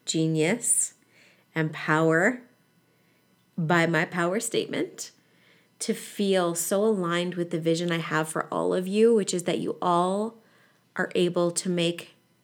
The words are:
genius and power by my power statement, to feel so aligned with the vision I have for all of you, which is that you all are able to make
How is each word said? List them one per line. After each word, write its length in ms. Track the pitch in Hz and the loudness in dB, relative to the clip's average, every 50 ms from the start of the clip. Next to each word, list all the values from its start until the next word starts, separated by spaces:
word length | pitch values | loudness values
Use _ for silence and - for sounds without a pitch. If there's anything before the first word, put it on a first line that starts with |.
| _ | _
genius 880 | - - 165 160 160 160 156 151 170 208 240 - - - - - - - _ _ _ _ _ _ _ _ _ _ _ _ | -4 -2 0 0 2 2 2 2 2 0 0 0 -2 0 0 -2 -4 -6 _ _ _ _ _ _ _ _ _ _ _ _
and 180 | 160 160 156 151 | -2 -2 -2 -4
power 680 | - - - 156 156 165 160 160 165 180 220 254 247 - - _ _ _ _ _ _ _ _ _ _ _ _ _ _ _ _ _ _ _ _ _ - | -6 0 2 2 4 4 4 4 4 4 2 0 -2 -10 -20 _ _ _ _ _ _ _ _ _ _ _ _ _ _ _ _ _ _ _ _ _ -4
by 280 | 165 151 175 170 165 | 0 2 4 4 4
my 180 | 170 170 156 175 | 4 2 0 0
power 360 | 180 - 180 170 175 185 226 | 0 -2 -2 -2 -2 -2 -4
statement, 720 | - - - - - - - - - 359 - - - - - _ _ _ _ _ _ _ _ _ _ _ _ _ | -4 -2 -2 -4 -4 -2 -4 -6 -6 -6 -8 -14 -16 -16 -16 _ _ _ _ _ _ _ _ _ _ _ _ _
to 140 | - - 208 | -6 -4 -4
feel 640 | - - - - - 208 196 190 185 175 170 170 | -6 -6 -14 -4 -2 0 2 2 2 2 0 0
so 280 | 170 - - 208 196 208 | -2 -2 0 0 2 2
aligned 500 | 220 220 190 180 170 170 175 175 180 175 | 2 2 0 0 -2 0 0 -2 -2 -4
with 160 | 180 175 170 | -4 -4 -4
the 100 | - 165 | -4 -2
vision 320 | 160 165 165 165 175 175 165 | 0 0 0 0 0 -2 -2
I 60 | 165 | -2
have 300 | 160 - 156 156 160 160 | -2 -2 -2 -2 -2 -2
for 180 | - - - - | -4 -6 -4 -4
all 220 | - 170 165 180 180 | -2 -2 0 0 0
of 140 | 185 185 | 0 -2
you, 280 | 185 196 214 220 233 233 | 0 2 4 6 6 6
which 200 | 220 190 - - | 4 2 0 -2
is 80 | 175 170 | -4 -2
that 140 | - 165 165 | -2 -2 -2
you 180 | 165 - - - - | -2 -4 -6 -2 0
all 560 | 180 175 170 175 185 190 202 214 226 220 - _ _ _ _ _ _ _ _ _ _ _ | 0 2 2 2 0 0 -2 -4 -6 -8 -14 _ _ _ _ _ _ _ _ _ _ _
are 140 | - 220 - - | -6 -6 -2 0
able 360 | - 180 175 175 175 175 175 | 0 0 2 2 2 0 0
to 180 | 175 - - 185 | 0 -2 -4 -2
make 460 | 180 175 170 170 170 170 - - - _ _ _ _ _ | 0 0 0 0 0 -4 -10 -18 -20 _ _ _ _ _